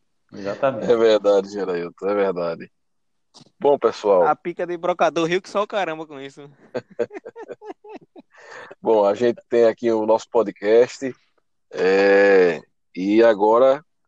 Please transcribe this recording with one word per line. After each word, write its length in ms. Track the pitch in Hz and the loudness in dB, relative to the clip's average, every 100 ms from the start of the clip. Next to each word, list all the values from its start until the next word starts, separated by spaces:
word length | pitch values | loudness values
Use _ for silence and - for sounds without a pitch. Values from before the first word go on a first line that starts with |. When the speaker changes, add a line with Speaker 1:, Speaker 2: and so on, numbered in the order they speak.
| _ _ _ | _ _ _
Speaker 1:
Exatamente. 580 | 104 98 104 135 127 - | -12 -10 -4 -4 -2 0
Speaker 2:
É 60 | 117 | 2
verdade, 540 | 113 107 101 101 98 | 4 4 4 2 0
Gerailton, 580 | 104 92 87 85 - 95 | -8 -6 -6 -8 -8 -4
é 60 | |
verdade. 580 | 104 98 90 85 90 90 _ _ _ _ _ _ _ _ - | -2 -2 -2 -6 -8 -14 _ _ _ _ _ _ _ _ -4
Bom, 200 | 139 139 | 0 0
pessoal. 440 | 113 - 104 95 | 0 -2 2 2
Speaker 3:
A 100 | 151 | 2
pica 320 | 151 175 175 175 | 0 -6 -10 -10
de 100 | 175 | -6
brocador 480 | 175 180 165 151 165 | -6 -2 -2 -2 -2
riu 160 | 185 | -4
que 60 | - | -4
só 140 | 202 | -6
o 40 | 208 | -6
caramba 400 | 214 170 156 156 | -6 -6 -8 -14
com 140 | 139 | -16
isso. 300 | 139 147 143 _ _ | -18 -20 -20 _ _
Speaker 2:
<laughs> 2000 | 127 - - - 403 - 466 440 - 427 - 415 415 _ 359 _ _ - - - - | -14 -14 -10 -10 -10 -18 -20 -20 -20 -20 -20 -20 -20 _ -20 _ _ -20 -20 -20 -10
Bom, 240 | - 110 | -2 0
a 100 | 101 | 2
gente 260 | 104 120 110 - | 0 -2 -4 -4
tem 180 | 120 117 | 2 2
aqui 240 | 104 120 | 0 -4
o 160 | 110 107 | -2 0
nosso 220 | 110 - | -2 0
podcast, 840 | 120 104 - 101 113 123 - 135 - _ _ _ _ _ | -2 -2 -4 0 2 2 -2 -12 -12 _ _ _ _ _
é... 920 | - 90 98 98 98 101 95 90 80 - _ _ | -4 0 2 4 4 4 4 4 0 -10 _ _
e 280 | 90 95 107 | -8 0 4
agora 600 | 113 101 107 113 135 143 _ _ | 4 4 2 4 2 0 _ _